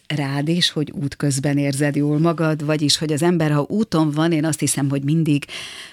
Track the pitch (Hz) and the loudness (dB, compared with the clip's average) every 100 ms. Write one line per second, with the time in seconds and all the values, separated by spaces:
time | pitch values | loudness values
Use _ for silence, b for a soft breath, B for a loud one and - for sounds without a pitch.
0 | - 147 139 143 147 175 - 160 147 - | -4 -4 -2 -2 0 0 0 -2 -4 -4
1 | 143 - 143 139 147 143 143 139 147 143 | -6 -2 -2 0 0 0 0 0 0 0
2 | 147 151 165 160 160 156 151 151 147 - | 2 2 2 2 0 0 -2 0 0 0
3 | 156 147 170 175 156 147 139 208 220 165 | 0 0 2 2 2 2 0 -2 0 2
4 | 156 147 165 160 156 143 143 - 139 139 | 2 2 2 2 0 0 -2 0 0 0
5 | 139 165 160 143 - B B B B | 0 2 2 0 -2 B B B B